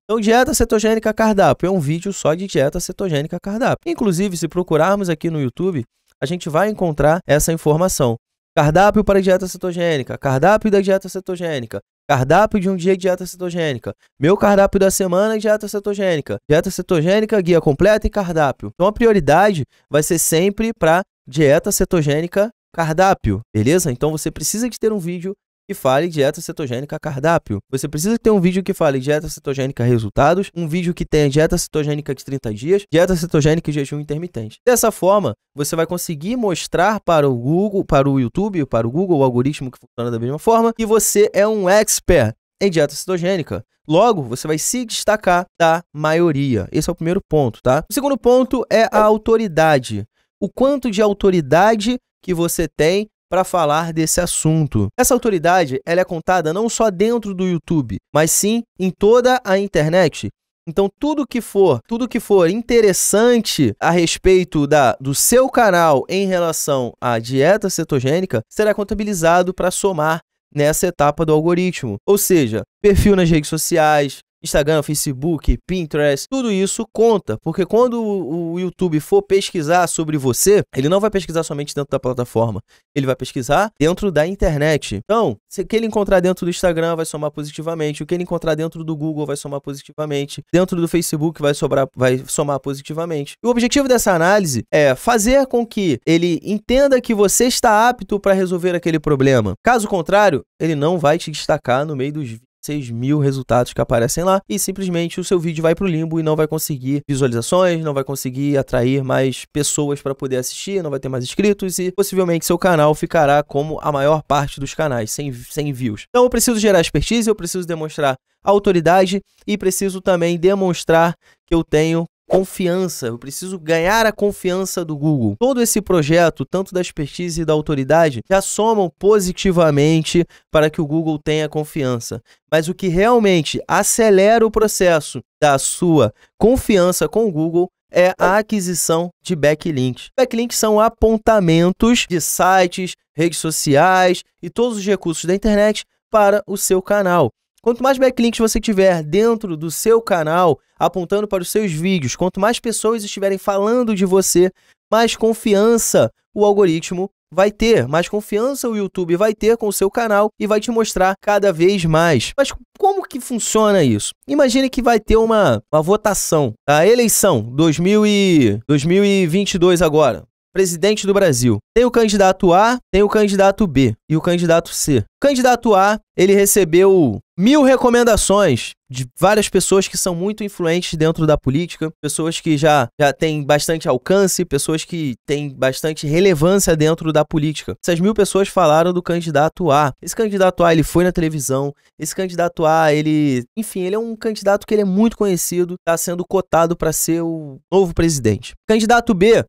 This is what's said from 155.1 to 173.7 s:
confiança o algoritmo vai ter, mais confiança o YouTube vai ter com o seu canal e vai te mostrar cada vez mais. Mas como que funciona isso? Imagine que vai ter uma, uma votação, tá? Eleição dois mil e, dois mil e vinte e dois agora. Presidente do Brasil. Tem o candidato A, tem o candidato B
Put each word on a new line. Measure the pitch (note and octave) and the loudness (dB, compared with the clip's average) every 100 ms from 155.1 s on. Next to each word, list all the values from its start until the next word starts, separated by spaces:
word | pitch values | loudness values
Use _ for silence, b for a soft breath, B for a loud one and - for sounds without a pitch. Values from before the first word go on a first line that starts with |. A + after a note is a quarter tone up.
confiança | - A3+ A3 A3+ G3 A3 A#3 - F#3 A2+ _ _ | 0 -2 -2 0 2 4 2 2 2 0 _ _
o | G#3 | 0
algoritmo | G#3 G3+ F#3+ D#3+ - F3+ F#3+ _ _ | 2 4 2 0 -4 -8 -8 _ _
vai | D#3+ G3+ | 0 0
ter, | G#3 A3+ G#3 A#2+ | 2 2 2 2
mais | D#3 F3 | -2 -2
confiança | G#3 - G#3 B3 C#4 B3 | -4 -4 -2 -2 -4 -4
o | |
YouTube | G#3+ F#3+ - F3 | -4 -4 -4 -2
vai | E3+ G#3+ | 0 0
ter | - G#3 A3+ | 0 0 0
com | G#3+ | 0
o | |
seu | - F#3+ | -2 -2
canal | - A3+ G3+ G#3+ - | 0 0 2 0 -2
e | G#3 | -2
vai | G#3+ | -2
te | G#3+ | 0
mostrar | A3+ G#3+ F#3+ F#3 G3 | -2 -2 0 0 0
cada | - G#3 G3+ | 0 2 2
vez | D#3+ F3+ G3+ | 2 2 2
mais. | E3 D#3+ E3+ C3+ - | 2 2 4 2 0
Mas | - C#4 - - - | -2 -4 -4 -16 -2
como | F#4+ G4 - | 0 0 -4
que | C4 | -10
funciona | - A#3 - G#3+ G#3+ G3 | -8 -6 -2 2 2 4
isso? | C#3 G#2 - - - | 2 0 -4 -12 -4
Imagine | C#4+ C4+ B3+ C4+ | 2 2 2 0
que | C4 | 0
vai | A#3+ A#3 | 2 2
ter | - A3 | 2 2
uma, | A3+ A3 F3+ G#2+ - | 4 2 2 0 0
uma | D#3 | -2
votação, | D#3+ G#3 G#3+ F#3+ - D#3+ C3 G#2+ - | 2 0 0 -2 -2 0 0 -4 -2
tá? | D3+ F3+ | 2 4
Eleição | B3 A#3 - G3+ C3+ | 4 2 2 2 2
dois | A2 C3 E3 D3 | -2 0 0 2
mil | F3 G#3+ G#3+ | 2 2 4
e, | G3+ G3 E3 A#2 G2+ - | 2 4 4 4 0 -2
dois | D3 D3+ | -2 2
mil | F#3+ | 2
e | G3+ G3 F3 | 2 2 0
vinte | F#3 G3 | 0 -2
e | F#3 | 2
dois | F3+ F3 | 2 4
agora. | E3+ D3+ C#3 F#2 - _ _ | 2 2 2 0 -10 _ _
Presidente | F#3 F#3+ F3 G3 G#3+ G3 | -2 -2 0 -2 0 0
do | |
Brasil. | G3 F#3 B2 B2 G#2 - - | 0 2 2 2 0 -2 0
Tem | |
o | A#3+ | 2
candidato | - A3 G3+ F#3+ F#3+ F#3 | 2 2 2 2 2 4
A, | F3 A3+ B3 - | 4 2 0 -2
tem | F#3+ | 0
o | G#3 | 2
candidato | G#3+ G#3 G3 G3 G3 | 2 0 2 2 2
B | G#3 | 0